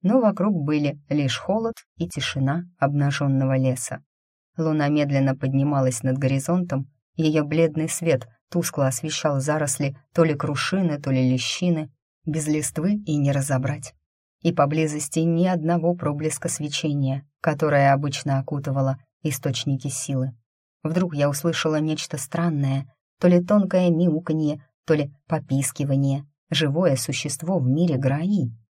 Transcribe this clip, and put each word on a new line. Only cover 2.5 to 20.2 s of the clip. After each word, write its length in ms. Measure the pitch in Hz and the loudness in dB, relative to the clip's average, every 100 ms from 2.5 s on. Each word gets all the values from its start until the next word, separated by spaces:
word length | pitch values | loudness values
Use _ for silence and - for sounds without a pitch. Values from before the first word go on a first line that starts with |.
| 160 175 _ | -2 -6 _
обнаженного 800 | 143 143 143 143 139 135 135 131 | 0 2 0 0 0 2 2 2
леса. 440 | 131 123 - 139 _ _ _ _ _ - | 0 -2 -6 -10 _ _ _ _ _ -4
Луна 320 | 160 151 143 | 0 2 2
медленно 480 | 147 143 139 135 135 | 2 2 2 2 0
поднималась 680 | 135 135 139 143 131 127 | 0 2 2 2 0 0
над 140 | 131 135 | -2 0
горизонтом, 760 | 135 135 135 180 180 135 135 _ _ | 0 0 0 -2 0 -4 -6 _ _
ее 300 | - 160 156 | -2 2 2
бледный 460 | 147 156 165 151 160 | 0 2 2 2 -4
свет 360 | - 165 131 - _ _ | -2 0 0 -2 _ _
тускло 360 | 175 170 - 135 | -2 -2 0 -2
освещал 540 | 131 156 151 156 139 | -2 -6 -2 0 0
заросли 580 | 139 151 143 - 143 - _ | 0 0 -2 -2 -4 -6 _
то 100 | - | 2
ли 100 | 160 | 2
крушины, 640 | 147 160 143 - 190 175 147 | 2 -2 -2 -2 0 0 -2
то 120 | - | 0
ли 200 | 131 127 | 2 2
лещины, 600 | 127 - - 180 160 156 _ _ _ | 2 -2 -2 0 0 -2 _ _ _
без 220 | - 156 151 | -6 -4 0
листвы 480 | 151 151 - 170 | 0 -2 -2 0
и 240 | 208 185 147 | -2 0 0
не 140 | 143 | 2
разобрать. 640 | 139 135 131 127 - - _ _ _ _ _ | 0 0 -2 -2 -6 -10 _ _ _ _ _
И 120 | 165 | -2
поблизости 680 | 175 143 156 156 151 147 160 | 2 2 2 0 -2 -4 0
ни 280 | 165 165 185 | 2 2 2
одного 480 | 180 156 175 165 | 0 0 2 0
проблеска 540 | 175 156 147 156 151 170 | 0 -2 -2 -4 -4 -6
свечения, 800 | - 147 147 160 143 135 135 - _ | -6 -6 -4 -2 0 0 -2 -8 _
которое 500 | - 147 156 143 139 | -4 0 2 4 4
обычно 460 | 139 143 - 147 135 | 4 0 -4 -2 -2
окутывало 580 | 135 147 139 135 135 135 _ _ | -2 -6 -2 0 0 -2 _ _
источники 680 | 160 143 143 120 - 135 143 | -6 -4 -4 -2 -2 -2 -4
силы. 440 | - - 135 | -8 -4 -4